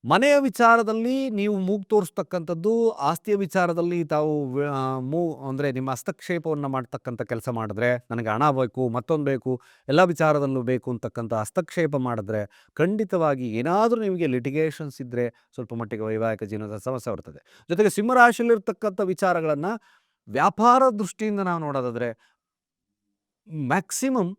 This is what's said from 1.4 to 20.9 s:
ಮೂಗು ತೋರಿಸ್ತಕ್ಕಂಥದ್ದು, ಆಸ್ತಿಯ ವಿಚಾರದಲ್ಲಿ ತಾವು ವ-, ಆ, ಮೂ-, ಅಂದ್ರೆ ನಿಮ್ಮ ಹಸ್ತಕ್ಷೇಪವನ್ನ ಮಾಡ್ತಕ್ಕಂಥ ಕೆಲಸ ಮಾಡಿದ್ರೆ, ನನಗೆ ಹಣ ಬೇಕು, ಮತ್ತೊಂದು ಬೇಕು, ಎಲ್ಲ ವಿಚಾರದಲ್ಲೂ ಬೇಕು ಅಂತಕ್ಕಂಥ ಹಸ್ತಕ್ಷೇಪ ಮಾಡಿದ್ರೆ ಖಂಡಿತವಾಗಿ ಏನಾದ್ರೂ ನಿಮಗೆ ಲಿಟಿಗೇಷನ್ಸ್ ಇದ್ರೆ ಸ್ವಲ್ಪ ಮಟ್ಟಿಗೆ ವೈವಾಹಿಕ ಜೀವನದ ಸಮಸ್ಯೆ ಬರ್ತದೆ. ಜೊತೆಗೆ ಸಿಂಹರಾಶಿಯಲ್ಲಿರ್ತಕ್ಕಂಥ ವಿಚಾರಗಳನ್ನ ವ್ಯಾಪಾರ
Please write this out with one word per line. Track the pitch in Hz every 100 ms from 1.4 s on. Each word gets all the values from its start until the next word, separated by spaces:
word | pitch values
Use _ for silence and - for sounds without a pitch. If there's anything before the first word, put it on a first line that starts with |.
| 202 202
ಮೂಗು | 185 208
ತೋರಿಸ್ತಕ್ಕಂಥದ್ದು, | 196 214 185 - 175 180 160 165 190 226 226
ಆಸ್ತಿಯ | - 143 165 -
ವಿಚಾರದಲ್ಲಿ | 202 196 190 175 170 170 175
ತಾವು | 160 151 151 151 139
ವ-, | 127
ಆ, | 143 139 131 131
ಮೂ-, | 127 156 175 139 135
ಅಂದ್ರೆ | 131 147
ನಿಮ್ಮ | 127 131
ಹಸ್ತಕ್ಷೇಪವನ್ನ | 127 - 175 - 175 160 151 143
ಮಾಡ್ತಕ್ಕಂಥ | 131 123 123 - 117
ಕೆಲಸ | 120 117 120
ಮಾಡಿದ್ರೆ, | 117 110 101 120 123 _
ನನಗೆ | 117 110
ಹಣ | 107 151
ಬೇಕು, | 131 127 - 127
ಮತ್ತೊಂದು | 117 - 160
ಬೇಕು, | 139 135 131 127 _ _ -
ಎಲ್ಲ | 147
ವಿಚಾರದಲ್ಲೂ | 185 165 156 151 139 131
ಬೇಕು | 120 127 -
ಅಂತಕ್ಕಂಥ | 120 113 - 117
ಹಸ್ತಕ್ಷೇಪ | 113 107 - 165 - 160 143
ಮಾಡಿದ್ರೆ | 127 117 98 107 101 _ _
ಖಂಡಿತವಾಗಿ | - 165 214 208 185 156 139 123
ಏನಾದ್ರೂ | 110 135 185 226 233
ನಿಮಗೆ | 208 185 160
ಲಿಟಿಗೇಷನ್ಸ್ | 127 123 143 160 - 151 -
ಇದ್ರೆ | 127 120 120 _ _
ಸ್ವಲ್ಪ | - 120
ಮಟ್ಟಿಗೆ | 117 113 110
ವೈವಾಹಿಕ | 110 110 113 110
ಜೀವನದ | 104 107 107 107
ಸಮಸ್ಯೆ | 127 131 120
ಬರ್ತದೆ. | 98 - 71 _ _ _
ಜೊತೆಗೆ | 170 214
ಸಿಂಹರಾಶಿಯಲ್ಲಿರ್ತಕ್ಕಂಥ | - 226 254 240 233 233 226 214 202 214 190
ವಿಚಾರಗಳನ್ನ | 190 185 190 175 160 147 170 226 _ _ _ _ -
ವ್ಯಾಪಾರ | 110 175 - 233 247 262